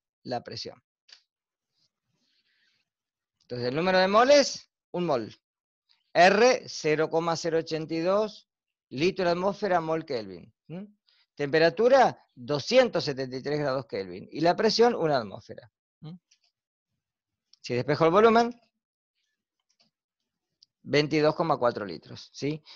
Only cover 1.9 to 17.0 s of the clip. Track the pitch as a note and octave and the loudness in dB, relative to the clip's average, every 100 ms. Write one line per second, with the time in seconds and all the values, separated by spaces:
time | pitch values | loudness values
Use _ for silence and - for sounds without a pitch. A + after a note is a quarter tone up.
1.9 | _ _ _ _ _ _ _ _ _ _ | _ _ _ _ _ _ _ _ _ _
2.9 | _ _ _ _ _ - B2 B2 C3+ F3+ | _ _ _ _ _ -14 -8 -4 -2 0
3.9 | F#3 F#3+ G#3 B3+ C#4+ C4 - - _ _ | 2 4 4 6 6 4 -2 -16 _ _
4.9 | F3+ E3+ C3 G#2+ - _ _ _ _ _ | -6 -2 -2 -4 -14 _ _ _ _ _
5.9 | _ _ D#3+ F3+ G3 B3 B3 C3+ - D#3 | _ _ 4 6 6 4 2 -4 -6 -2
6.9 | D3+ D#3+ D#3+ E3+ D#3+ F3 D#3+ D#3+ D#3 D#3 | 0 0 -2 -2 -4 -2 -4 -4 -6 -6
7.9 | E3 E3+ G3+ G#3+ - _ _ _ _ _ | -4 -2 0 -2 -8 _ _ _ _ _
8.9 | B2+ F3 F#3 F3 E3+ F#3+ F#3+ G#3 F3+ D#3+ | -2 -2 0 -2 0 -2 -2 -2 -2 -2
9.9 | D#3+ D#3+ B2+ G2+ F2 - _ - E3+ G#3 | -4 -4 -8 -8 -14 -20 _ -16 -16 -16
10.9 | _ _ _ _ - C#3+ D#3 E3 E3 A#3+ | _ _ _ _ -8 -2 2 2 2 4
11.9 | C4+ G3+ - _ - A#2+ D3 - B3 A#3+ | 4 4 0 _ -14 -6 -6 0 2 4
12.9 | - C3 C3 C3+ C3 C#3+ D3 C#3+ C3 C3+ | 0 -6 -6 -6 -8 -6 -4 -4 -4 -6
13.9 | G#2+ F#2+ F2 - A#2+ E3 F3+ A3 - A#3+ | -8 -8 -12 -12 -2 0 2 0 2 2
14.9 | E3+ D#3 C#3 G#2 A2+ - - A2 _ _ | 2 0 -2 -4 -12 -18 -20 -20 _ _
15.9 | _ D3+ F3 _ _ _ _ _ _ _ | _ -20 -20 _ _ _ _ _ _ _
16.9 | _ | _